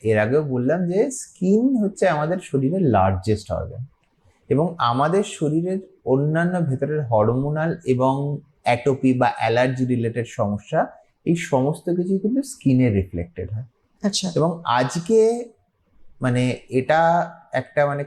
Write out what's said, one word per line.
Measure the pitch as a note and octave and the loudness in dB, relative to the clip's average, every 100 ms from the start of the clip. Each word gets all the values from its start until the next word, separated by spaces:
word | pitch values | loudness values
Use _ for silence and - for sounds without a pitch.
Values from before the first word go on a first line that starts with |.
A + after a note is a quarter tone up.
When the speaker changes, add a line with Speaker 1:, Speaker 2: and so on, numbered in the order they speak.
Speaker 1:
এর | A2 G#2+ | 0 2
আগেও | G#2+ D3 | 2 0
বললাম | D3 B2 B2 F3 F3 | 0 -2 0 0 0
যে | F#3+ C4+ | 0 0
স্কিন | - - - F#3 G#3+ C4 B3+ | -4 -14 -4 2 4 4 2
হচ্ছে | G#3 - F#3+ | -2 0 0
আমাদের | D3+ D#3 F#3 | 2 -2 -4
শরীরের | - C3+ C3+ F#3+ | -2 -2 0 2
লার্জেস্ট | D3+ G2+ F#2+ F#2 A2 G#2+ - | 2 4 4 0 -2 -2 -4
অর্গান, | E2+ - G#2+ C3+ _ _ _ _ _ - | -8 -8 -10 -14 _ _ _ _ _ -2
এবং | C3 F3 E3+ | 0 0 0
আমাদের | A#2+ B2 D3+ G3 | -2 2 2 0
শরীরের | G3 - D3 D#3 F3 F#3+ - _ | -2 -4 -2 0 -2 -4 -8 _
অন্যান্য | - C3+ D3 D#3+ F3 F3+ | -2 0 2 0 0 0
ভেতরের | C#3+ B2+ C#3+ D3+ | -2 -2 -2 -4
হরমোনাল | B2 A2 A2+ B2+ C#3+ D3+ E3 - | 0 2 4 2 -2 -2 -2 -4
এবং | - B2+ C3 C3+ C#3+ C#3+ - _ | -2 0 0 0 -4 -6 -10 _
অ্যাটোপি | B2 A#2+ C#3+ C3 C3 | -2 0 0 2 2
বা | B2 A#2+ - | 2 2 0
অ্যালার্জি | A2+ A#2 C3 B2+ | 0 2 2 0
রিলেটেড | B2 A#2+ A2+ A#2 A2+ | -2 0 -2 -4 -6
সমস্যা, | - G2+ G#2 - D#3 B3+ - _ _ | -2 -2 -2 -2 -2 -2 -6 _ _
এই | - E3+ | -2 -2
সমস্ত | - C3 C#3 E3 F3 | 0 0 0 -2 -4
কিছু | F3 F3+ G3 | -2 0 0
কিন্তু | G#3+ C4 | 0 -2
স্কিনে | C#4 - - B2+ B2 | -4 -2 2 4 4
রিফ্লেক্টেড | G2 F#2 F2 E2+ - F2+ | 2 -2 -8 -8 -10 -10
হয়। | A2 C3 _ _ - | -10 -12 _ _ -6
Speaker 2:
আচ্ছা। | G3+ G3 F#3 D#3+ | -4 -4 -4 0
Speaker 1:
এবং | E3 E3+ | -2 -2
আজকে | - A#2+ C3 E3+ E3+ A3 A3 A#3+ B3 _ _ _ _ _ - - | -2 0 0 -4 2 4 4 0 -8 _ _ _ _ _ -20 -6
মানে | B2+ B2 B2+ - - | -2 0 0 -2 -4
এটা | B2 C3 D#3 E3 E3+ E3+ - - | -4 0 2 4 2 -2 -10 -6
একটা | B2+ C3 D3 C#3+ | -6 -4 0 0
মানে | C#3+ | -2